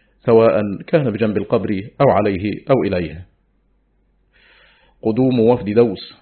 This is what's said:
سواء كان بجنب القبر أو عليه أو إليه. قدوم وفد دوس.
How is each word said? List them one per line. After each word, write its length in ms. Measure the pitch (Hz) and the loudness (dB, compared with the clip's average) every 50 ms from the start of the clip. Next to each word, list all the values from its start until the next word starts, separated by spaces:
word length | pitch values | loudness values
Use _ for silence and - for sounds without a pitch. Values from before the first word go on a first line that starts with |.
| _ _ _ _ _ | _ _ _ _ _
سواء 360 | 123 117 113 113 113 - 104 104 104 98 - - - | 2 4 6 6 4 4 2 -2 -4 -6 -8 -4 -2
كان 240 | - 160 143 120 | 0 0 0 -2
بجنب 260 | 101 101 113 107 101 104 | -2 -2 -2 -2 -2 -2
القبر 440 | 101 - 120 113 95 - 107 92 101 - - - | -2 -2 -2 -2 -2 -2 -4 -6 -6 -10 -4 0
أو 80 | 143 131 | 2 2
عليه 420 | 92 98 104 104 98 87 101 104 95 - - - | 4 2 2 0 -2 -2 -4 -6 -6 -6 -4 -2
أو 140 | 139 120 82 98 | 0 0 0 0
إليه. 380 | 95 90 87 76 76 85 90 - _ _ _ _ _ _ _ _ _ _ _ _ _ _ _ _ _ _ _ _ _ _ _ _ _ _ _ _ _ _ _ _ _ _ - | -2 -4 -4 -6 -10 -14 -18 -20 _ _ _ _ _ _ _ _ _ _ _ _ _ _ _ _ _ _ _ _ _ _ _ _ _ _ _ _ _ _ _ _ _ _ -6
قدوم 360 | 110 107 117 131 131 127 120 | -4 -2 0 0 0 2 2
وفد 300 | 110 117 123 - 90 104 | 4 2 2 2 -2 0
دوس. 440 | 104 113 120 113 92 90 - - - - | 2 2 2 2 0 -6 -12 -18 -20 -20